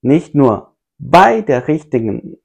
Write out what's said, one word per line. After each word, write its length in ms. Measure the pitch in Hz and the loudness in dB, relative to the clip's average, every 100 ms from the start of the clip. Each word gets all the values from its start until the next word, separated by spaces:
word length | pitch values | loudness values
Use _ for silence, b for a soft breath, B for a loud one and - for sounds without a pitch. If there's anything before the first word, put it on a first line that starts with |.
nicht 360 | 123 151 170 147 | 2 0 0 0
nur 400 | 135 104 - _ _ _ | 0 0 -8 _ _ _
bei 420 | 127 165 208 226 | 0 2 4 2
der 260 | 214 127 123 | -2 -2 -2
richtigen 720 | 156 151 127 113 113 - - | -6 -4 -4 -4 -8 -10 -20